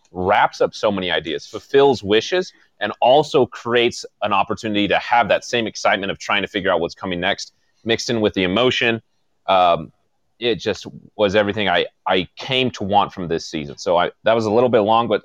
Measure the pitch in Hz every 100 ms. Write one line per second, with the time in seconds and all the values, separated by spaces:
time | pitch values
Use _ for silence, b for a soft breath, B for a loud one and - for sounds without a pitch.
0 | _ 87 92 107 147 - 139 - 110 98
1 | 90 80 80 73 - 104 - 139 139 113
2 | 98 110 - 180 185 - b - 104 107
3 | 117 143 151 151 117 - 117 120 120 -
4 | - _ 104 98 101 104 110 104 101 82
5 | - 120 107 90 - 120 104 - 107 101
6 | 98 82 - 101 95 104 92 87 82 -
7 | 95 87 92 95 - _ _ _ 110 113
8 | - 117 107 - 90 101 127 - 120 113
9 | - _ _ _ - 95 90 82 78 _
10 | _ _ _ - 117 98 110 92 104 -
11 | - - 104 104 101 107 98 87 - _
12 | - 95 85 - - 131 127 - 98 101
13 | 90 - 85 82 - 80 71 - 98 85
14 | 87 - - 117 110 110 127 117 101 113
15 | 104 101